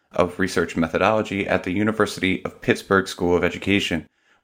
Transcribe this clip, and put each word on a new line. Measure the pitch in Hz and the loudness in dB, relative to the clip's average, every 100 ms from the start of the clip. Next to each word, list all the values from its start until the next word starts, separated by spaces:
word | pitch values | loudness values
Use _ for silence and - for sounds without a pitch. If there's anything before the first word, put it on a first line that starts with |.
| _ | _
of | - 87 - | -2 -2 0
Research | 95 95 82 - | -2 0 -2 0
Methodology | 82 85 95 110 104 101 92 | -2 2 2 2 -2 -4 0
at | 90 - | -2 -2
the | |
University | 90 107 110 101 - 95 92 - | 0 0 2 -2 0 -2 -2 -6
of | - | -4
Pittsburgh | - 104 - 95 92 | -2 -2 2 2 2
School | - 87 87 | -2 0 2
of | |
Education. | 87 87 95 98 - 82 - _ _ _ | 2 -2 0 0 0 -6 -8 _ _ _